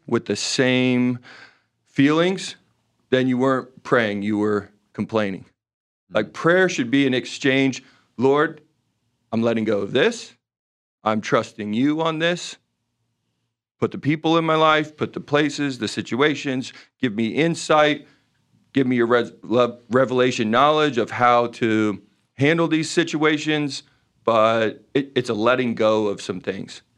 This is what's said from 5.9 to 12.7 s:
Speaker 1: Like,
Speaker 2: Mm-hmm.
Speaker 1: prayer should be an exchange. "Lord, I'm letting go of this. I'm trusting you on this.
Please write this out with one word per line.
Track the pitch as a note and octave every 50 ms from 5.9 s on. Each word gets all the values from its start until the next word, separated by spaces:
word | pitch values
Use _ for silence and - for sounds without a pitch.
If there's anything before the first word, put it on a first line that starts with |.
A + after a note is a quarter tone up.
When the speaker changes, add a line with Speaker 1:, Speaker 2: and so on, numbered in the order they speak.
| _ _ _ _
Speaker 1:
Like, | - A2 A2
Speaker 2:
Mm-hmm. | -
Speaker 1:
prayer | - - - D#3+ F3 F#3 F#3+ F3+
should | - - B2+ A#2
be | C3 C#3 C#3
an | C3 B2+
exchange. | B2 B2 - - - - C3+ C3 C3+ C3+ C3+ C3 - - _ _ _ _ _ _ -
"Lord, | A#2+ C3+ C#3 D3 D#3 E3 D#3+ - - _ _ _ _ _ _ _ _ _ _ _ _ _
I'm | A2+ A2+
letting | A2+ A#2+ A2+ A2+ G#2+
go | A2 G#2+ G2+
of | G2+ G2+
this. | G#2 C3 E3+ A#3 A#3 - - - - _ _ _ _ _ _ _ _ _ _ _ _ _ -
I'm | G#2+ A2 A2
trusting | - - C#3+ A#2+ - - - - G#2 G#2
you | G#2 A#2 C3+ D3 D3+ D#3+
on | D#3+ E3 D#3+ D#3
this. | E3 E3+ F3+ E3+ - - - - _ _